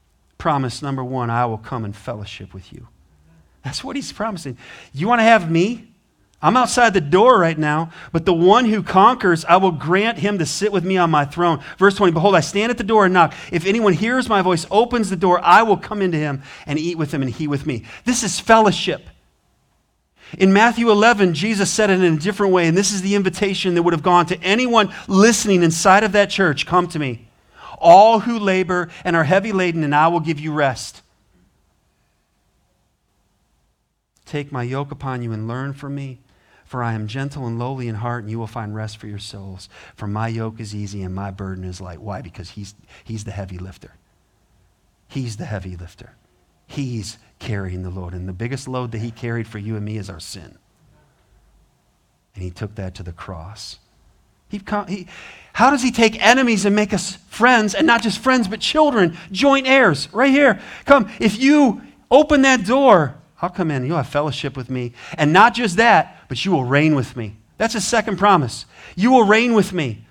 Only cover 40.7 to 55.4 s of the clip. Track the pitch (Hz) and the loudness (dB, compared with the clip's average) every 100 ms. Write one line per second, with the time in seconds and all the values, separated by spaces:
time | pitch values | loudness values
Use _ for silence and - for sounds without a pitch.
40.7 | 104 101 101 92 92 101 95 95 92 92 | -10 -10 -10 -10 -8 -10 -10 -10 -10 -12
41.7 | 90 90 82 107 92 85 - 85 104 101 | -12 -16 -14 -12 -12 -14 -18 -18 -16 -18
42.7 | - _ - - 110 101 92 95 90 92 | -20 _ -20 -14 -12 -10 -12 -12 -12 -16
43.7 | - - _ _ _ _ _ _ _ _ | -18 -20 _ _ _ _ _ _ _ _
44.7 | _ _ _ _ 143 120 104 180 104 92 | _ _ _ _ -10 -10 -10 -10 -10 -10
45.7 | 87 85 - - _ _ _ _ _ _ | -14 -16 -20 -20 _ _ _ _ _ _
46.7 | 143 131 117 - - _ _ - 101 95 | -10 -8 -8 -10 -16 _ _ -8 -8 -8
47.7 | 92 92 92 87 90 92 92 120 135 127 | -8 -10 -10 -10 -10 -12 -10 -10 -10 -8
48.7 | 127 120 113 117 113 120 117 110 107 104 | -8 -8 -8 -10 -10 -8 -6 -8 -10 -8
49.7 | 110 104 107 95 87 - 95 73 _ _ | -8 -8 -10 -12 -16 -16 -18 -20 _ _
50.7 | _ _ _ _ _ _ _ _ _ _ | _ _ _ _ _ _ _ _ _ _
51.7 | _ _ _ _ _ _ 98 90 90 104 | _ _ _ _ _ _ -12 -12 -10 -12
52.7 | 107 95 90 87 85 - 82 85 107 - | -10 -12 -12 -16 -16 -16 -14 -16 -18 -18
53.7 | - _ _ _ _ _ _ _ 208 - | -20 _ _ _ _ _ _ _ -14 -8
54.7 | 208 190 190 175 - - - | -8 -6 -10 -12 -20 -20 -20